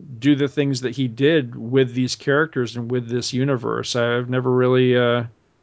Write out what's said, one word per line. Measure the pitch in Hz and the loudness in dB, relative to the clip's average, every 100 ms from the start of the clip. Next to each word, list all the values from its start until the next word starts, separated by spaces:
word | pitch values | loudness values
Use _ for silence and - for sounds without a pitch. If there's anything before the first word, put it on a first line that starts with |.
| 151 120 | -16 -2
do | 135 139 | 2 2
the | 139 | 2
things | 151 143 131 | 0 -2 -2
that | 127 127 | -4 -4
he | 127 | -4
did | 113 143 165 123 120 | 0 2 2 0 -6
with | 113 135 127 | 0 2 2
these | 120 127 - | 0 -2 -2
characters | - 139 160 135 117 120 | 0 0 0 -2 -4 -6
and | 117 | -6
with | 127 117 | -4 -4
this | 123 117 | -6 -4
universe. | 123 139 131 113 113 117 123 | -2 0 -2 -2 -4 -4 -2
I've | 120 120 123 | 0 0 -2
never | 127 127 | -2 0
really, | 127 127 127 127 123 | 2 4 4 4 4
uh, | 120 120 117 - _ _ | 2 2 -2 -12 _ _